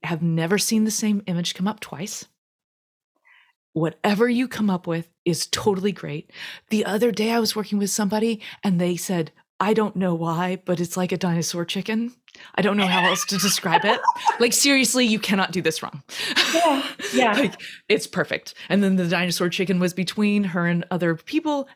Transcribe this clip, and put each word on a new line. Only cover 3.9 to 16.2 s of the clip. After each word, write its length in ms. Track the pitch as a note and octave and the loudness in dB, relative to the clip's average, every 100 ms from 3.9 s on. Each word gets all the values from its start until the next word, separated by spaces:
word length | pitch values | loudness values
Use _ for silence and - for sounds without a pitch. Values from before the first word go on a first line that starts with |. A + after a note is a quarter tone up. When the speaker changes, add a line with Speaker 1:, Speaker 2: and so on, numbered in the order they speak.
| - G#3+ G#3 A#3+ | -2 0 2 2
Speaker 1:
you 200 | A#3+ B3+ | 2 -2
come 220 | - G#3 | -2 -2
up 180 | F#3 F3 | -2 -2
with 220 | E3 E3+ _ - | -6 -6 _ -4
is 220 | E3 - | -2 -2
totally 440 | - A3+ F#3+ G3+ | -2 0 0 -2
great. 400 | F3 D#3 D3 - - - - _ | -4 -8 -10 -12 -16 -16 -16 _
The 160 | G#3+ G3+ | -2 0
other 260 | G#3 A#3+ | 0 0
day 200 | G#3+ G#3+ | 2 0
I 80 | A#3 | 0
was 160 | A3 - | 0 -2
working 220 | G3+ G#3 | -4 -2
with 140 | G3+ | -2
somebody 500 | - G#3 G#3+ A3+ A3 - - | 0 0 2 0 -2 -8 -6
and 180 | G#3 F3 | 0 2
they 160 | F3 F3 | 2 -2
said, 340 | - F3+ D3+ - _ - | -2 -2 -2 -8 _ -4
"I 140 | G3 A3 | 0 2
don't 200 | G#3+ F#3 | 2 0
know 200 | F#3 E3+ | 0 0
why, 420 | E3 E3 F3+ F#3 - | 0 -2 -2 -4 -2
but 140 | F3 | -2
it's 180 | E3+ - | -2 -2
like 140 | F3+ | -2
a 60 | F3+ | 0
dinosaur 480 | F#3 E3+ D#3 F3 E3+ | 0 0 -2 -4 -4
chicken. 500 | G3 F3+ A3+ A#3 - _ - - - | -4 -2 -2 -4 -8 _ -20 -6 0
I 80 | |
don't 140 | G3 G3+ | 2 2
know 100 | F#3+ | 2
how 180 | F3+ F3+ | 2 2
else 180 | F#3 - | 0 -2
to 120 | G3+ | 0
describe 480 | F#3+ - F3+ E3+ G3+ | 0 0 0 2 2
it." 140 | - - | 2 2
Speaker 2:
<laughs> 40 | - - A#5 | 2 0 2
Speaker 1:
Like, 140 | A#3+ | 2
seriously, 520 | - C#4 C#4 B3 B3+ B3 | 4 4 4 4 4 4
you 140 | G#3+ | 2
cannot 320 | G3+ G3 F#3 | 2 2 2
do 100 | F3+ | 0
this 220 | D#3+ D#3 | 0 -2
wrong. 180 | - C#3+ - - | -6 -12 -12 -8